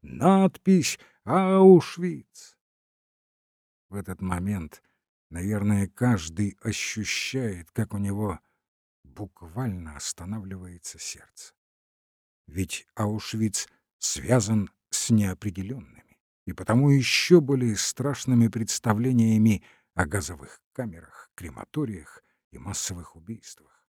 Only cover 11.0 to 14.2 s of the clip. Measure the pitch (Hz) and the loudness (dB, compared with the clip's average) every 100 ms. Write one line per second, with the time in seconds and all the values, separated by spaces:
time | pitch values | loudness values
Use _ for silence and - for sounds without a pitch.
11 | - - - - - _ _ _ _ _ | -16 -16 -20 -20 -20 _ _ _ _ _
12 | _ _ _ _ - 76 95 - _ - | _ _ _ _ -14 -8 -6 -8 _ -6
13 | 107 107 - 110 110 - - _ _ _ | -4 -4 -6 -4 -2 -4 -10 _ _ _
14 | - - | -8 -8